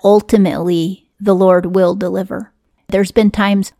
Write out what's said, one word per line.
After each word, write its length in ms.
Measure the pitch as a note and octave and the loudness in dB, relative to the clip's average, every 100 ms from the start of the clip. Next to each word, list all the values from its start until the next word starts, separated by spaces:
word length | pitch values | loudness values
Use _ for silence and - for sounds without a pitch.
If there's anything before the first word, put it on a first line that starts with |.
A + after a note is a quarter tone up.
ultimately 1040 | G3+ G#3 G#3 A3 F#3 - F3 E3+ E3 F#3+ _ - | 2 2 2 0 2 -2 -2 -2 -4 -6 _ -6
the 140 | G3+ | 0
Lord 400 | F#3 F#3+ F3+ F#3 | 2 4 2 0
will 220 | F#3+ F3 F#3+ | 0 0 -2
deliver. 560 | F3+ F#3+ F#3 - A3+ _ _ _ - | -4 -6 -8 -10 -14 _ _ _ -6
There's 240 | F#3+ G3 | -2 -2
been 200 | - G#3+ | 0 0
times 400 | - G3+ G3+ F#3+ | 2 0 0 -4